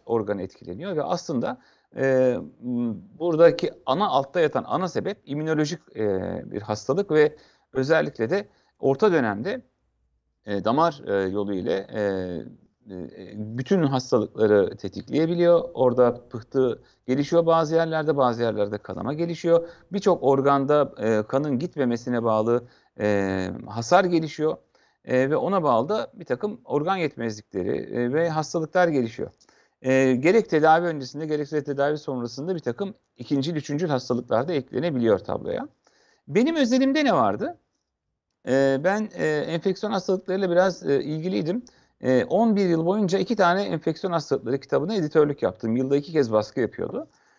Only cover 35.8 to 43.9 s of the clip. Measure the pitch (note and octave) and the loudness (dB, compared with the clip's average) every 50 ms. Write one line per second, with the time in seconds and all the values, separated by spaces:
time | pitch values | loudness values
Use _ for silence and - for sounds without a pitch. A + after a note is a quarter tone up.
35.8 | _ _ _ _ _ _ _ _ _ - C#3+ G3 B3 D#4 E4+ D#4+ C4+ A3 B3+ C4 | _ _ _ _ _ _ _ _ _ -2 0 2 2 2 2 0 2 2 2 2
36.8 | C4+ C4+ C4+ D#4 D4 B3+ F#3+ C#3 A2+ G2+ G2 - G#3+ E4 F4 - _ _ _ _ | 2 2 2 2 2 2 2 4 2 2 0 -2 -4 -8 -8 -10 _ _ _ _
37.8 | _ _ _ _ _ _ _ _ _ _ _ _ - - B2+ C3+ C#3 C3+ C3+ C3 | _ _ _ _ _ _ _ _ _ _ _ _ -4 0 2 2 4 4 2 0
38.8 | D3+ F3+ G3 G#3+ G#3+ G#3+ - F3 D#3+ D#3 D3+ D3+ - - E3 E3+ - G3 F#3 - | 0 0 -2 -2 -4 -6 -6 -4 -2 -2 -2 -2 -2 -4 -4 -4 -2 -2 -2 -2
39.8 | - G#3 A3 F#3+ - - F#3 F#3 - - F#3 F#3+ G3+ F3+ E3+ F3 F#3 G3 F3 - | -4 -4 -4 -4 -2 -2 -2 -2 -2 -4 -4 -2 -2 2 2 4 4 2 0 -2
40.8 | F3+ D#3 C#3+ - - D3 D#3 D#3+ D#3+ F#3 F#3+ G#3 E3 D3+ F#3+ B3 A#3+ - - _ | -2 0 0 0 0 -2 -6 -6 -4 -4 -4 -2 -2 -2 -4 -6 -8 -12 -18 _
41.8 | _ _ _ _ - B2+ C3 B2 - - D#3 G3 A#3 A3+ G#3 G3+ G3 F3+ E3 D#3+ | _ _ _ _ -2 2 2 2 2 2 2 2 2 2 2 2 2 2 2 2
42.8 | D#3+ E3+ G3 A3 G#3 F3 F3+ F#3+ F#3+ - A#3+ G#3 F#3+ E3+ F3 G3 G3+ G3 E3+ D#3+ | 2 0 0 0 0 0 0 0 0 0 0 2 4 4 4 2 0 -2 -4 -4
43.8 | - E3 | -2 -4